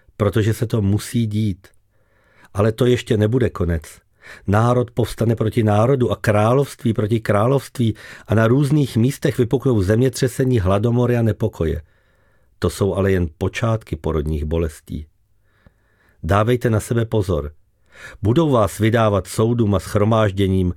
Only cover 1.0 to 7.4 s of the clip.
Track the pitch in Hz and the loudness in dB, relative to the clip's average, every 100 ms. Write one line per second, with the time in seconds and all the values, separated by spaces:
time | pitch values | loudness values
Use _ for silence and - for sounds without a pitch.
1 | - 117 113 104 107 90 - _ _ _ | -2 -4 -2 -2 -4 -4 -12 _ _ _
2 | _ _ _ _ - 101 110 - 123 120 | _ _ _ _ -12 -2 -2 2 0 0
3 | - 107 104 123 110 - 85 82 - - | 0 0 2 0 -2 -2 -4 -4 -6 -20
4 | _ _ - - - 101 117 123 120 - | _ _ -20 -14 0 2 2 0 -2 -2
5 | 110 - 113 110 110 123 107 104 120 139 | -4 -2 -2 0 0 0 2 2 2 2
6 | 113 101 - 104 110 135 139 - 117 107 | 0 -2 0 2 2 2 0 -4 -4 -2
7 | 104 113 - 101 | -2 -2 0 0